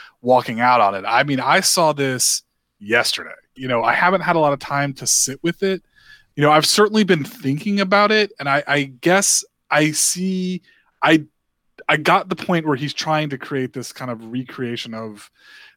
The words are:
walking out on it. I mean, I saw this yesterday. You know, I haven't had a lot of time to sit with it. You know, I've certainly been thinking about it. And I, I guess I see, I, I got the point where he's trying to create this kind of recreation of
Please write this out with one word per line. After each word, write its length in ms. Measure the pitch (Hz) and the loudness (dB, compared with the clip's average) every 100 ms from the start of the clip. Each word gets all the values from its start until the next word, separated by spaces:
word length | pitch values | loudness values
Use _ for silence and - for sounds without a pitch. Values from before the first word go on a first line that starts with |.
| - _ | -20 _
walking 380 | 123 127 120 113 | 2 2 2 0
out 200 | 123 123 | 2 4
on 140 | 101 | 4
it. 100 | 98 98 | 0 0
I 160 | 117 | 0
mean, 160 | 143 131 | 0 0
I 220 | 127 175 | 2 2
saw 320 | 185 - 160 | 2 2 0
this 520 | 147 135 127 - - - _ _ _ | 0 -2 -2 -2 -4 -8 _ _ _
yesterday. 520 | 101 117 110 - - - _ | -2 0 0 -4 -10 -18 _
You 140 | - 131 | -10 -4
know, 160 | 123 | 0
I 80 | 175 | 0
haven't 300 | 170 180 185 | 2 2 2
had 140 | 165 170 | 0 2
a 40 | |
lot 140 | 147 | 2
of 40 | 143 | 0
time 360 | - 143 143 | -4 -4 -4
to 120 | 127 117 | -4 -2
sit 320 | - - 139 | -2 -2 -4
with 200 | 170 - | -6 -2
it. 200 | 196 190 _ _ - - _ | -2 -4 _ _ -20 -20 _
You 80 | - | 0
know, 80 | 147 | 4
I've 140 | 156 151 | 4 4
certainly 380 | - 208 214 | 2 4 4
been 200 | 190 170 | 4 2
thinking 540 | 139 - 135 143 208 202 | 0 -6 -4 -2 -2 -2
about 320 | 190 202 208 | 2 4 4
it. 220 | 214 208 - | 2 0 -4
And 80 | 139 | -2
I, 160 | 143 143 | 0 0
I 160 | 143 | -2
guess 600 | 139 123 165 190 202 - - _ - | -2 -2 2 2 2 -2 -4 _ -2
I 200 | 147 156 | 0 2
see, 720 | 151 - 180 190 185 185 180 _ _ _ - | 0 -2 -2 -4 -4 -4 -6 _ _ _ -2
I, 240 | 147 160 151 _ _ _ _ - - | 2 2 0 _ _ _ _ -10 -4
I 100 | 151 | -2
got 320 | 151 185 185 | 2 0 0
the 60 | 185 | -8
point 300 | - 175 156 | -2 -2 0
where 80 | |
he's 200 | 135 147 | -2 -4
trying 340 | - - 156 151 | -6 -4 -2 -2
to 100 | 135 | -8
create 360 | - 139 127 | -6 -6 -6
this 180 | 131 117 | -8 -14
kind 180 | - 127 | -12 -12
of 220 | 113 113 | -12 -10
recreation 640 | 123 127 - 123 120 117 | -10 -10 -8 -8 -8 -10
of 360 | 113 113 104 - _ - - - | -12 -12 -16 -20 _ -20 -20 -20